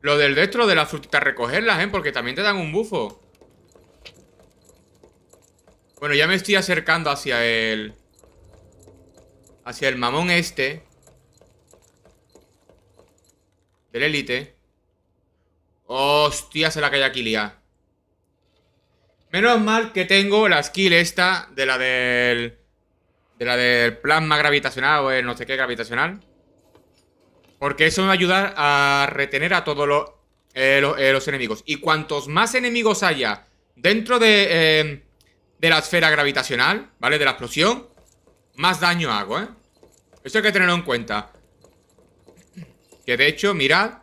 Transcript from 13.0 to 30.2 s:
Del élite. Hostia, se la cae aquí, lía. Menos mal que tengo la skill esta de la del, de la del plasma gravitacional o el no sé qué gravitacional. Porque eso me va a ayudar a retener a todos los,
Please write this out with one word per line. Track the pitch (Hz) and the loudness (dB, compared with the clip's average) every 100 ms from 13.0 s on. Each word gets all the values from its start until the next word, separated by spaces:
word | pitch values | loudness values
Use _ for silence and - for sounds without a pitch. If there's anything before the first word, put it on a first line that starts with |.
| _ _ _ _ _ _ _ _ _ | _ _ _ _ _ _ _ _ _
Del | 120 | -4
élite. | 147 147 135 123 147 _ _ _ _ _ _ _ _ _ _ _ _ _ _ | -2 -2 -4 -6 -6 _ _ _ _ _ _ _ _ _ _ _ _ _ _
Hostia, | 127 139 147 147 143 - 156 160 | -2 2 4 2 0 -8 -2 -2
se | 156 | 0
la | 147 | -2
cae | 139 | 0
aquí, | 135 127 | 0 -2
lía. | 117 110 104 - _ _ _ _ _ _ _ _ _ _ _ _ _ _ _ _ _ | -4 -2 -4 -10 _ _ _ _ _ _ _ _ _ _ _ _ _ _ _ _ _
Menos | 175 226 233 | 0 2 4
mal | 214 220 220 | 2 0 -2
que | 196 180 | -4 2
tengo | 196 196 208 214 | 2 4 2 4
la | 165 | 2
skill | 143 - 190 | 0 0 4
esta | 170 170 - 180 185 - | 4 2 0 0 0 -6
de | 135 135 | -4 -2
la | 131 | 0
del, | 127 127 123 123 123 120 117 117 _ _ _ _ _ _ _ _ | 0 0 0 0 0 0 -4 -12 _ _ _ _ _ _ _ _
de | |
la | 120 123 | -2 0
del | 123 120 120 113 | 2 4 2 -2
plasma | 139 156 160 151 | 0 0 2 0
gravitacional | 147 147 135 127 135 151 | 2 0 -2 -4 0 0
o | 135 | 0
el | 131 123 | -2 -4
no | 120 | -8
sé | |
qué | 123 | -8
gravitacional. | 135 131 117 113 120 156 196 _ _ _ _ _ _ _ _ _ _ _ _ _ _ | -4 -4 -6 -6 -4 -4 -6 _ _ _ _ _ _ _ _ _ _ _ _ _ _
Porque | 139 139 156 | -6 0 0
eso | 185 | 2
me | 190 | 2
va | |
a | 190 | 2
ayudar | 175 185 196 - | 2 2 0 0
a | 147 143 143 139 139 | 2 2 2 2 0
retener | 135 139 139 165 | -2 -4 -2 -2
a | 180 | -2
todos | 160 147 143 | -2 -2 0
los, | 143 156 _ | 0 -2 _